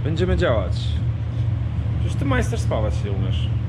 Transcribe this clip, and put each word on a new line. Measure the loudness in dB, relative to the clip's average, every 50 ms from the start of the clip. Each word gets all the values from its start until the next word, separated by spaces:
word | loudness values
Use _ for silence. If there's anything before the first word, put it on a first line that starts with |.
| 0
Będziemy | -2 0 0 2 2 2 2
działać. | 4 4 4 2 2 0 -2 -2 0 0 0 0 0 0 -2 -2 -4 -4 -2 -2 0 0 0 -2 -2 -2 -2 -2 -2 -2 0 0
Przecież | 0 0 0 0
ty, | 0
majster, | 2 2 2 2 0 0 0
spawać | 0 0 0 0 0 0 0
się | 0 0 -2
umiesz. | 0 0 0 0 0 0 0 0 -2 -2 -2